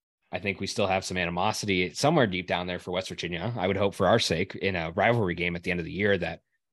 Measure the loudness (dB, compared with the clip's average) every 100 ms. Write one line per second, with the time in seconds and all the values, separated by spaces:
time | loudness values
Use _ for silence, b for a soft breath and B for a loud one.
0 | _ _ _ -6 -4 -4 -4 0 2 0
1 | 0 -2 -2 0 -2 0 0 0 0 0
2 | 2 4 4 0 -2 -4 -2 -6 -4 -4
3 | -4 -6 -6 -4 -4 0 0 2 0 2
4 | 4 4 4 0 -2 -2 -2 -2 -2 2
5 | 4 4 2 0 -2 -4 -4 -4 -4 0
6 | 2 2 0 -6 _ _ _